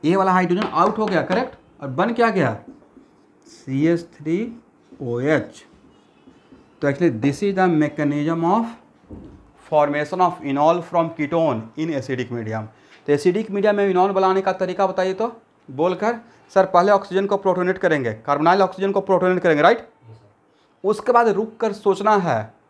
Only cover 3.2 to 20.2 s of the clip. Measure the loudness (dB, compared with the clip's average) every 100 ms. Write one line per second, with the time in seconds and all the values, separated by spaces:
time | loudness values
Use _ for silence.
3.2 | _ _ -20 -20 -6 0 0 0 -4 -12
4.2 | -4 -4 -4 -12 _ _ _ -12 -6 -4
5.2 | 0 0 -2 -16 -20 _ _ _ _ _
6.2 | -20 _ _ -20 _ _ -4 0 0 0
7.2 | -2 0 -4 0 2 2 0 -2 -2 -2
8.2 | -2 -2 0 0 -2 -10 _ _ _ -20
9.2 | -20 -20 -20 _ -2 2 2 0 -2 2
10.2 | 2 0 -4 2 4 2 0 -2 -2 -4
11.2 | -2 0 0 -2 -8 -8 -6 -4 -4 -6
12.2 | -6 -8 -6 -8 -10 _ _ -14 -2 2
13.2 | 2 0 -4 0 0 2 2 2 2 2
14.2 | 2 2 -2 -4 -6 -2 -2 0 -4 -2
15.2 | -6 -8 _ _ -16 -2 -2 0 -4 -4
16.2 | -12 _ _ 0 4 4 4 2 2 -4
17.2 | -2 0 0 0 -2 0 0 0 -2 -6
18.2 | -2 2 4 4 2 0 -2 -2 0 2
19.2 | 2 2 2 4 4 2 -4 _ -20 -20